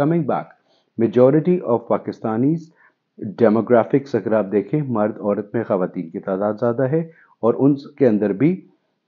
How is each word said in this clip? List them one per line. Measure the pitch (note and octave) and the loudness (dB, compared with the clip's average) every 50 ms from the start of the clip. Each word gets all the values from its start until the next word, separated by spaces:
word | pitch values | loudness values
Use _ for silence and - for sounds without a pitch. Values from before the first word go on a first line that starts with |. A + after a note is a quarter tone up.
Coming | C#3+ C#3+ E3 F3 D#3 A#2+ | 0 0 0 0 0 -2
back, | G#2+ D#2+ D2 - - _ _ _ _ _ _ _ _ - | -4 -4 -6 -10 -16 _ _ _ _ _ _ _ _ -2
majority | A2+ A2 F#2+ A#2+ B2 C3 C#3 D#3+ D#3 F3+ F3+ F3+ - - | -2 0 4 6 6 6 6 4 2 0 0 0 0 -2
of | A#2+ A2+ - - | -2 -2 -2 -2
Pakistanis | G#2+ G2+ - - F#2 - - A#2 A2 A2+ B2 C#3 E3 E3 E3 - _ _ _ _ _ _ _ _ _ - - A2 F2+ - | -4 -4 -4 -6 -10 -8 -6 -6 -2 -2 0 0 -2 -2 -6 -12 _ _ _ _ _ _ _ _ _ -14 -12 -10 -2 2
demographics | A#2+ G#2+ G#2 A2+ G#2+ - B2 A#2 G#2+ - - C#3 C#3 - - | 4 4 4 4 2 4 4 4 4 4 0 -2 0 0 -4
अगर | A2+ F#2 G#2+ G#2+ | -4 -2 0 0
आप | A2 G2+ | 0 0
देखें, | F#2+ G2+ G#2 G2 - - D3+ | 0 0 -2 -2 -2 -4 -4
मर्द | D3 C3+ A#2+ A2 G#2 G#2+ G#2+ - | -4 -2 -2 -2 -2 -2 -2 -4
औरत | F#2 G#2 G2+ G2+ G#2 - - | -2 -2 -2 -2 -4 -6 -6
में | A#2 A2 | -6 -2
ख़वातीन | - A2+ F#2 F2+ F2 - F#2 E2+ D#2+ | -2 -2 -2 -2 -2 -4 -8 -10 -10
की | F2 G2+ | -10 -10
तादाद | - - F#2+ F#2+ G2+ G#2+ G#2+ G#2 | -6 -4 -4 -2 -2 -2 -2 -2
ज़्यादा | A#2+ A#2+ A#2 A#2+ C3+ | -2 -2 -2 0 -2
है | B2+ C#3+ E3 E3 E3 - _ _ _ _ _ - | -2 -2 -2 -4 -6 -12 _ _ _ _ _ 0
और | A2+ A#2+ | 0 2
उनके | - C3 C#3 D3 C3+ - - - - C#3 | 2 2 2 2 0 -4 -10 -4 0 2
अंदर | B2 G#2+ G#2 G#2 G2+ G2 | 2 2 2 0 0 0
भी | F#2+ C3+ D#3+ F#3 F#3 - - _ _ _ _ _ _ _ | 0 0 0 0 -2 -8 -16 _ _ _ _ _ _ _